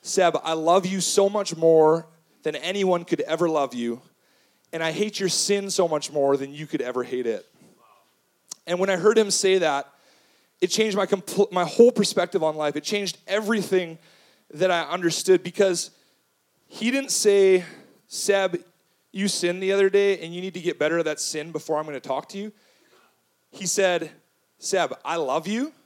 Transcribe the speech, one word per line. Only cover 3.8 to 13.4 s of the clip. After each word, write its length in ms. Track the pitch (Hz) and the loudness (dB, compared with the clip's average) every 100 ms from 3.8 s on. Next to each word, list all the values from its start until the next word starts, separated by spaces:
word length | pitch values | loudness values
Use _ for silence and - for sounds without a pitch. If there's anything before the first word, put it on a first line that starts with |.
| 120 117 _ _ _ _ _ _ _ | -6 -6 _ _ _ _ _ _ _
and 120 | 165 | -6
I 80 | 165 | -4
hate 280 | 160 214 208 | -2 -4 -2
your 100 | 190 | -2
sin 400 | - - 202 196 | -2 0 -2 -2
so 180 | 185 175 | 0 0
much 240 | 151 - | 0 -4
more 260 | 147 139 139 | 0 2 0
than 160 | 139 | -2
you 140 | 147 151 | -12 -8
could 140 | 147 | -6
ever 220 | 127 123 | -4 -4
hate 240 | 123 127 117 | -4 -4 -4
it." 180 | 104 - _ _ _ _ _ _ _ _ _ _ - - | -6 -8 _ _ _ _ _ _ _ _ _ _ -18 -8
And 140 | 175 | -2
when 100 | 196 | 0
I 60 | 185 | 2
heard 220 | 196 220 | 4 4
him 140 | 208 | 2
say 260 | 185 190 190 | 2 2 2
that, 320 | 160 139 - _ _ _ _ _ _ _ | 2 -2 -4 _ _ _ _ _ _ _
it 60 | 185 | -2
changed 280 | - 220 196 | 0 0 0
my 100 | 190 | 0
compl-, 460 | 196 - - 202 | -2 -4 0 0
my 140 | 180 170 | 2 -2
whole 260 | - 233 | 8 8
perspective 520 | 247 202 - 180 185 | 8 0 0 0 0
on 120 | 160 156 | -2 0
life. 200 | 151 147 | -4 -4
It 80 | |
changed 340 | - 208 196 - - | -4 -4 -4 -10 -6
everything 720 | 202 | -4